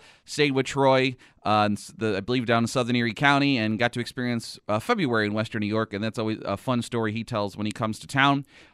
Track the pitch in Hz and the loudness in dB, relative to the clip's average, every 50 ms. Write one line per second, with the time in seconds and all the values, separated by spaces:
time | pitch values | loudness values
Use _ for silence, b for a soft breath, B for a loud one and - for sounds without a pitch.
0 | b b b b b - - - 147 147 131 135 131 - - 135 139 135 131 131 | b b b b b -6 0 0 2 2 2 0 -2 0 2 2 4 6 6 4
1 | 131 135 127 b b b b b b 98 107 107 104 104 104 - - - - - | 2 0 -2 b b b b b b 0 2 4 4 2 2 -2 -4 -10 -8 -4
2 | 110 110 98 95 98 - 123 131 120 110 117 117 117 110 - 131 123 117 123 120 | -2 -2 -2 -2 -2 0 0 0 2 2 2 2 2 2 0 0 0 2 2 0
3 | 117 117 104 - 143 143 143 139 143 139 139 117 110 107 110 101 117 120 - 123 | 0 0 0 2 2 4 4 4 4 2 2 2 0 0 0 0 0 0 0 -2
4 | 117 - - 131 123 123 120 117 - - - - _ - 104 107 - - 240 214 | -8 -8 -6 -6 -4 -4 -4 -4 -6 -10 -16 -12 _ -4 -2 -2 0 -2 -2 0
5 | 165 123 117 110 104 104 104 107 110 - - 110 104 101 107 110 110 - 101 98 | 0 0 2 2 0 0 0 -2 -4 -4 -4 -4 -2 -2 0 0 -2 -2 -4 -4
6 | 110 110 - 120 110 110 110 - - - 101 98 - 135 123 120 113 - - 117 | -4 -4 -4 -2 -2 -2 -4 -4 -4 -6 -6 -4 -2 -2 -2 -2 -2 -2 -4 -2
7 | 113 107 107 113 107 - 120 104 104 98 - 101 104 107 - - 117 110 107 - | -2 -2 -4 -4 -6 -4 -4 -4 -4 -4 -4 -6 -6 -6 -4 -4 -4 -4 -4 -6
8 | - - - 135 135 143 139 143 139 b b b b b | -8 -4 2 4 4 4 4 2 -2 b b b b b